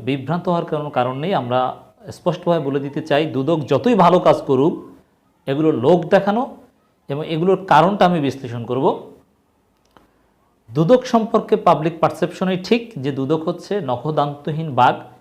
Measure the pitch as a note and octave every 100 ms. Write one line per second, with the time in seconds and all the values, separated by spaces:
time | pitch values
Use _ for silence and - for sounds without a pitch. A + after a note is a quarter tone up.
0 | A#2 C#3 - E3+ F3+ E3+ E3 D3+ D3 C#3
1 | B2 C3 E3 F3 B2 B2 B2+ - - _
2 | G3 - F3+ E3 - E3 C#3 C#3 C#3 D3+
3 | D#3 C#3+ D#3+ B2 C3+ E3 B2 C3+ A#3+ G#3+
4 | F3 F3+ D#3+ D3 - C3 D3+ - - -
5 | _ _ _ _ - C#3 D#3+ C3 B2+ F3
6 | D#3+ G3 G3 G#3+ C4 - - _ _ _
7 | - C#3+ D#3 D#3+ F3+ F#3 - C#3+ E3+ G3+
8 | F#3 F3 C#3 B2+ B2 A#2 A2+ B2 E3 -
9 | - - _ _ _ _ _ _ _ _
10 | _ _ _ _ _ _ - A#2+ E3 B3
11 | - A#3 G#3+ A3 - G#3 - D3+ D#3 D#3+
12 | D3+ - E3+ - F#3 F3+ F#3 A#3 A#3 -
13 | C3+ C3 C3+ D#3+ D#3+ F3 - G3+ C3+ A#2+
14 | D3+ D#3 C#3+ C#3+ - D3+ D#3+ B2 B2+ -
15 | - -